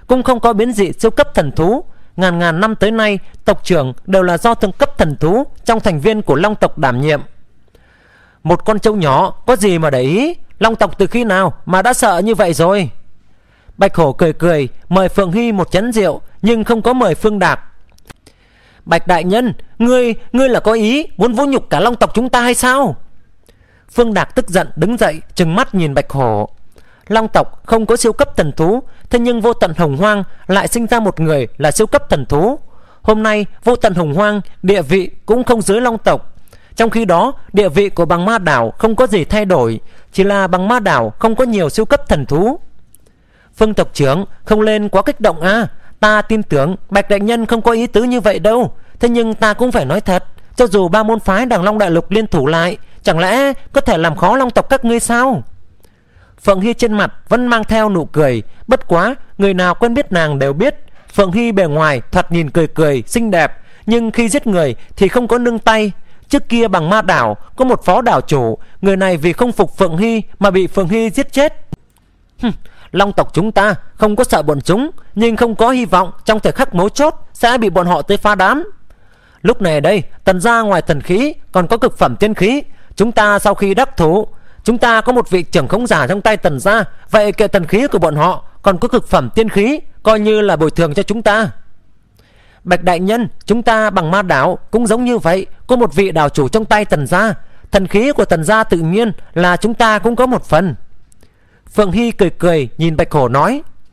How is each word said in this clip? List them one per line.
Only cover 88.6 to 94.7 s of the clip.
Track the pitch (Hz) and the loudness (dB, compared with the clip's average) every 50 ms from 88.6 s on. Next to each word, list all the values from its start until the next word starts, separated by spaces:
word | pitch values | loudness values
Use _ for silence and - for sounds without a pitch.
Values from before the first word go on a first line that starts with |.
còn | - 202 185 | 0 0 0
có | 170 - | 2 0
cực | 233 - 220 175 | 0 0 0 0
phẩm | - - 170 135 117 - | 2 0 0 0 0 0
tiên | 220 226 214 | 0 0 2
khí, | - 202 202 240 294 311 - - - - - | 0 0 0 0 0 -2 -6 -10 -14 -2 2
coi | 214 220 214 | 2 2 4
như | 208 214 214 214 | 2 2 2 2
là | 208 202 180 | 2 2 2
bồi | 147 160 151 | 2 0 0
thường | - - 170 156 147 | 0 0 0 0 0
cho | 196 190 | -2 -2
chúng | - 208 233 | -2 -4 -2
ta. | 214 214 202 220 220 147 - - - - - - - - - - _ _ _ _ _ _ _ _ _ _ _ _ - | 0 2 2 2 0 -2 -4 -10 -14 -16 -20 -20 -20 -20 -20 -20 _ _ _ _ _ _ _ _ _ _ _ _ -2
Bạch | 180 180 175 175 | -2 0 0 2
đại | 180 175 165 | 0 0 0
nhân, | 185 190 220 240 233 - - - - | 0 0 0 0 -2 -4 -6 -8 -4
chúng | - 202 233 220 | -2 -2 -2 0
ta | - 226 220 214 214 | 0 0 0 0 0
Bằng | 190 190 165 156 | 0 0 0 0
Ma | 180 202 | 0 0
Đảo | 202 180 160 135 135 175 185 - - - | 0 0 0 2 2 0 -2 -4 -6 -4